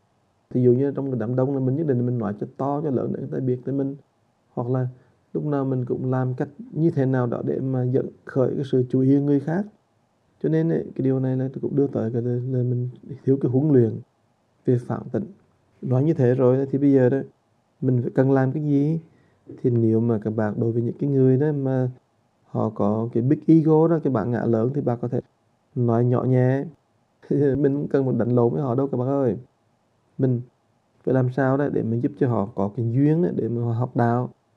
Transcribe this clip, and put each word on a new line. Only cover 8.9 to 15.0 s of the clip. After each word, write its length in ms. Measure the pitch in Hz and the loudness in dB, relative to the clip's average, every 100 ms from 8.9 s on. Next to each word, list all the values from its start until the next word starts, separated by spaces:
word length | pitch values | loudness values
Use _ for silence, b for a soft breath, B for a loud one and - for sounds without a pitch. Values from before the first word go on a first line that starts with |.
| 131 | 2
ý 200 | 131 139 | 4 4
người 200 | 143 143 | 4 0
khác. 260 | 131 170 208 _ _ _ _ _ _ _ | 0 -4 -4 _ _ _ _ _ _ _
Cho 60 | - | 0
nên 200 | 160 165 | 0 2
ấy, 160 | 156 - - | 0 -4 -2
cái 80 | |
điều 160 | 135 131 | 0 2
này 180 | 131 131 | 0 -2
là 120 | 131 131 | -4 -4
cũng 140 | 117 143 | -2 0
đưa 120 | 139 | 0
tới 240 | 117 110 | 0 -2
cái 80 | 120 | -2
là, 100 | 120 | -2
là 320 | 123 123 127 | -2 -2 -2
mình 260 | 123 123 123 - - 131 | 0 -2 -4 -10 -16 -6
thiếu 140 | - 135 | 0 2
cái 100 | 143 | 2
huấn 220 | 127 151 | 2 4
luyện, 260 | 135 113 113 - _ _ _ _ _ - | 4 4 0 -14 _ _ _ _ _ -2
về 120 | 123 | -2
phản 240 | 123 113 | -2 -8